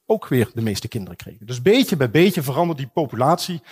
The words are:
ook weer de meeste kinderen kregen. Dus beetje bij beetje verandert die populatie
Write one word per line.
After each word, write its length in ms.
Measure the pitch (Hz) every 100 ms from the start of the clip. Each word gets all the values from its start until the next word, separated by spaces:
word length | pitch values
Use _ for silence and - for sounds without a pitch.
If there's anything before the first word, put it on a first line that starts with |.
| -
ook 220 | 220 -
weer 240 | 131 107
de 80 | 113
meeste 260 | 113 101 -
kinderen 300 | 117 90 87
kregen. 280 | - - 104
Dus 160 | 127
beetje 360 | 135 247 - 170
bij 120 | 127
beetje 320 | 151 196 180
verandert 360 | 135 135 170 143
die 100 | 135
populatie 760 | - 139 113 135 170 - 170 -